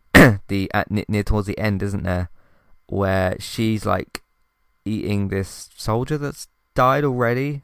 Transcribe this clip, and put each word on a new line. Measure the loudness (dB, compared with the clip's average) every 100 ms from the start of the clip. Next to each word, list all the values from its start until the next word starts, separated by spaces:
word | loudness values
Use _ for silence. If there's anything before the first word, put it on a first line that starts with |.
| _
<clears throat> |
the, | 8 8 6 -2 -4 -2
at, | -2 -2
ne-, | -4 -2
near | -2
towards | 0 0 -2
the | -2
end, | -2 -2
isn't | -2 -4
there, | -2 -2 -4 -10 -20 _ _ -20 -8
where | -2 0 2 2 -2
she's, | -6 -2 0 0 0
like, | -2 -4 -14 -18 _ _ _ _ _ -6
eating | -4 -2 -2 0
this | -2 -4 -10 -20 -8
soldier | -2 -2 -2 -4
that's | -6 -10 -18 _ _ 0
died | 2 2
already. | 0 2 0 0 -2 -6